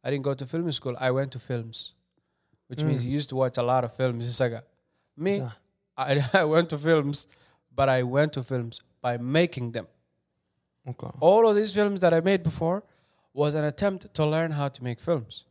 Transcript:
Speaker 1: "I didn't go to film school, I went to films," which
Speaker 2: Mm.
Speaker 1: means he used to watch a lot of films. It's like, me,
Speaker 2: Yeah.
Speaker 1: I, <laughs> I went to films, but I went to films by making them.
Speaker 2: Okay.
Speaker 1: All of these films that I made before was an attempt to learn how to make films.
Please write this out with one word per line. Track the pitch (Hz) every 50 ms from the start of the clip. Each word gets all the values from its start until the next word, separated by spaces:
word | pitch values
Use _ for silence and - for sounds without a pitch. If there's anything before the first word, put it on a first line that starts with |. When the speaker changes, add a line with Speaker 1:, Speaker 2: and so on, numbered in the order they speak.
| _
Speaker 1:
"I | 123
didn't | 143 139 131
go | 143 139
to | 131 139
film | 127 - 165 170 170
school, | 143 - - 131 - -
I | 131 131
went | 127 131 139 135
to | - 123
films," | - - 131 120 113 113 117 - - - _ _ _ _ _ _ _ _ _ _ _ _ _ _ _
which | _ 127 135
Speaker 2:
Mm. | 151 156
Speaker 1:
means | 143 131
he | 120 123
used | 135 147 143 -
to | 135
watch | 131 131 127 - 131
a |
lot | 120 120 127 131 120
of | 113 -
films. | - 131 127 120 117 117
It's | 120 120 -
like, | 131 120 117 110 - _ _ _ _ _ _ _ _ _ _
me, | - 156 190 202 196
Speaker 2:
Yeah. | 131 120 104 _ _ _ _ _ _ _ _
Speaker 1:
I, | - 131 135 139 147 139 120
<laughs> | -
I | 190 170
went | 151 156 165 170 165
to | 160 147
films, | 143 160 165 156 143 143 143 - - _ _ _ _ _ _ _ _ _ 127
but | 123 139 139
I | 131 127
went | 123 123 123 139 151 151
to | - 139
films | 127 - 135 123 117 117 113 - _ _ _ _
by | - 123 123 120
making | 120 127 139 160 175 170 - 131 123 117
them. | 113 117 95 - _ _ _ _ _ _ _ _ _ _ _ _ _ _ _ _ _ _ _ -
Speaker 2:
Okay. | 120 - - - - 131
Speaker 1:
All | 139 165 196 220 226 220
of | 208
these | 208 214 220 185
films | 208 208 208 202 190
that | 185 170
I | 165 165
made | 165 190 196 185
before | 170 160 - - 165 165 180 202 - _ _ _ _ _ _ _ _ _
was | _ 131 147 147 147
an | 156 151
attempt | 151 143 - 202 202 190 180 - - _
to | - 156
learn | 151 156 160 165 165
how | 156 143 143 139
to | 135 -
make | 127 123 120 -
films. | - 160 170 139 110 - - - - _